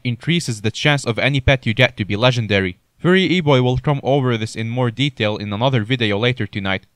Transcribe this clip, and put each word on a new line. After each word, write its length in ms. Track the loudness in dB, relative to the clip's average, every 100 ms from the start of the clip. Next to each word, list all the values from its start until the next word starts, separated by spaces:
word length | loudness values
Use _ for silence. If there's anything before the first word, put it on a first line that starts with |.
increases 580 | -6 -6 -2 -2 -2 -4
the 80 | -4
chance 340 | -2 0 0
of 140 | -2 -2
any 240 | 0 2
pet 240 | 2 2 0
you 80 |
get 240 | 2 0 0
to 80 | -4
be 100 | 2
legendary. 640 | 2 2 0 0 0 -6 _ _
Furry 280 | 0 2
E-Boy 360 | 2 0 4 4
will 160 | 4 0
come 240 | 0 -2
over 360 | 0 0 2 0
this 180 | -4 -6
in 140 | -6
more 200 | -2 -2
detail 460 | 0 -2 0 -2 -2
in 160 | -6
another 320 | 0 0 0
video 320 | 0 0 0 0
later 300 | 0 -2 -4
tonight, 400 | -4 -4 -4 -6